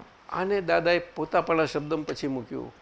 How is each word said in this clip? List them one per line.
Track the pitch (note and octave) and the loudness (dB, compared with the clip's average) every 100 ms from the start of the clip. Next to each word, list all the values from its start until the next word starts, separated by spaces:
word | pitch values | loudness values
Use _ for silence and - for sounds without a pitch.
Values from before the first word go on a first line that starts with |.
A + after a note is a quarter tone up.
| - - - | -20 -20 -8
આને | - F#3+ G3+ | -4 0 0
દાદાએ | E3 E3+ E3+ F3 | 2 2 4 2
પોતાપણા | E3+ - D#3 F3+ E3 E3 D3+ | 0 -6 0 2 2 2 2
શબ્દમાં | D3+ D3 D#3 D3+ | 0 -2 -2 -4
પછી | C#3 D3 | -4 -4
મૂક્યું | C3 A2 C3+ A#2+ - | -4 -6 -8 -10 -14